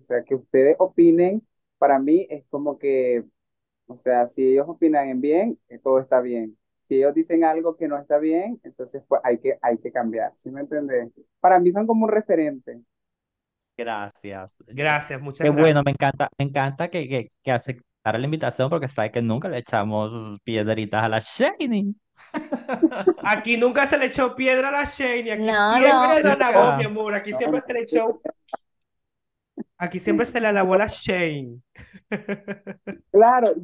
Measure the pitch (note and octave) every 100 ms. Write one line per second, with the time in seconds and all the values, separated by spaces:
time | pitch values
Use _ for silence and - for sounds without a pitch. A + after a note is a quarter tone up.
0 | - A#2+ - C3+ - C3+ C3+ D#3 C#3 -
1 | E3+ E3 F3+ G#3 - _ _ _ C#3 C#3
2 | C3+ E3 G3 D3+ - D3 D3 C3 C#3+ C3+
3 | B2+ A#2+ A#2 _ _ _ _ _ - B2
4 | C3 B2 A#2+ - C3 C3+ D3 E3 E3 D3+
5 | C3+ B2+ C#3+ D#3+ A#3 A#2 _ A#2+ C3 C3
6 | C3 B2+ B2 A#2+ A2 G#2+ _ _ - C3+
7 | C#3 D3+ D#3+ E3 E3 D#3+ E3 D#3+ D#3 C#3+
8 | C#3+ D3 D#3 E3 G3+ A#3+ - - B2+ C#3
9 | - - B2+ A#2 C3 C3 B2 A#2 - C3
10 | A2+ A2 G#2+ - - C3+ C#3+ D3+ C#3+ B2+
11 | - - _ _ F#3 F#3 F3+ F#3+ A3 A3+
12 | A3 G#3+ G#3+ F3 D3+ C#3 B2 A#2+ A#2+ _
13 | _ _ _ _ _ _ _ - A#2 A2
14 | G2+ - G2+ G2 F#2 _ _ C3+ D3+ D3
15 | D3 C3+ C#3+ C3+ D3 D3 D#3+ D3 C#3+ C#3
16 | C#3 C3+ C#3+ - C#3 C#3 C3+ C3+ F3 F3+
17 | C3+ C3 A2 _ - B2 - B2 _ _
18 | A2 A2 C3+ D#3 C3 - C3 E3+ C3+ -
19 | A2 A#2+ A#2 A2+ F#3 B2+ - A2+ G#2 G#2+
20 | G#2+ A#2 A2 G2+ - A2+ G#2+ A2 G#2+ G#2+
21 | A2+ A2 - - C4+ - C#4 G#3+ G3+ G#3
22 | _ _ _ D#4 - B3+ - B3+ D#4+ B3
23 | G3 F4 - G#3+ A3 A#3 A#3+ B3 C#4 D4
24 | C4 C4+ B3+ B3 C4 B3+ C4+ C#4+ C#4 -
25 | C4 B3 A3+ G#3+ A3 G#3+ G#3 A#3+ C4 C4+
26 | B3+ D#4 D4 C#4 B3 G3+ A#3+ A#3 A3+ G#3+
27 | G#3+ G3+ G3+ G#3 A#3+ D4+ - A#3+ A#3 -
28 | A3+ A3+ - - _ - _ _ _ _
29 | _ _ _ _ _ - - - F3 F3+
30 | G#3+ G#3+ A#3+ B3 A3 G3+ F#3 F#3+ G#3+ -
31 | - F#3 E3+ D3+ B2+ A#2+ - - - G3
32 | _ G#3 G#3 G3+ - G3+ - F#3+ - -
33 | _ G3 A3+ B3+ A3+ E3